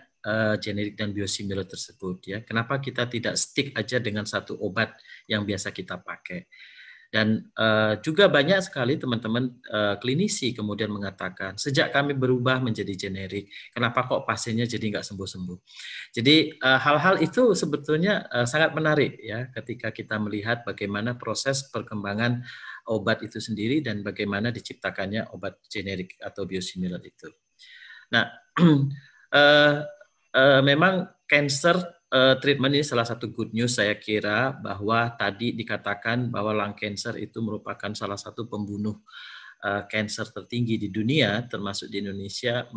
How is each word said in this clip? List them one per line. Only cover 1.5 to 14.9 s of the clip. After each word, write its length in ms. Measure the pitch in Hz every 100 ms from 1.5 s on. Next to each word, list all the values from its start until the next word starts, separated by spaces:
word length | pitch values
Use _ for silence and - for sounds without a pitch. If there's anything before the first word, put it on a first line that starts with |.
| 98 92
tersebut 560 | - - - 95 92
ya? 160 | - 101 113
Kenapa 320 | 113 117 139
kita 320 | 135 - 123
tidak 240 | 120 104 85
stick 400 | - - 139 113
aja 240 | 107 123
dengan 240 | 117 104
satu 320 | 104 101 - -
obat 320 | 101 92 110 - - - -
yang 160 | 107
biasa 320 | 104 95 101 98
kita 240 | 90 92
pakai? 480 | - 87 - 92 - - - - - - _
Dan, 400 | 110 110 110 -
eh, 460 | - 110 107 107 107
juga 320 | - 156 202
banyak 280 | 147 143 190 185
sekali 300 | 143 120 151
teman-teman, 560 | 127 113 113 117 127 - -
eh, 280 | 107 104 101
klinisi 560 | 123 143 208 - 120 -
kemudian 360 | 104 104 107 101
mengatakan, 640 | 98 95 92 92 98 95
"Sejak 320 | 147 139 -
kami 240 | 139 143 139
berubah 440 | 127 127 123 127
menjadi 280 | 127 107 98 92
generik, 560 | 101 95 95 101 98 - -
kenapa 360 | - 117 120 123
kok 160 | 113
pasiennya 400 | - 110 - 110
jadi 320 | 117 110 107